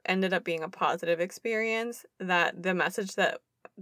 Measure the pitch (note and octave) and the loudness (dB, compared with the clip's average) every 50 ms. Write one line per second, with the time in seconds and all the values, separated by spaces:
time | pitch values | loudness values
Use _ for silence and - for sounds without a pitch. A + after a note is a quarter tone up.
0 | _ - F#3 F#3+ F#3+ F#3 F#3+ F3 - F3+ E3 D#3+ D#3+ F3 - - F3 D3+ - - | _ 0 2 2 2 2 2 0 0 -2 -4 -4 -4 -8 -4 0 0 0 0 0
1 | - E3+ E3+ D#3+ F3 F#3 - - - A#3 A3+ G#3+ A3+ A3 A3 A3+ A#3 A#3+ A#3+ - | 0 0 0 0 0 -4 -4 -8 -6 -2 -2 0 0 0 0 -2 -2 -4 -6 -10
2 | - - _ _ F#3 F3+ F3+ F3 E3+ - - E3+ E3+ F#3+ F#3 F3+ D#3 E3+ F#3+ - | -14 -20 _ _ -2 2 2 4 4 2 0 0 -2 0 2 2 2 0 0 -2
3 | G3+ F#3+ - - F#3 - - - - _ _ _ _ - - - | -6 -4 0 2 2 2 2 -2 -8 _ _ _ _ -20 -20 -20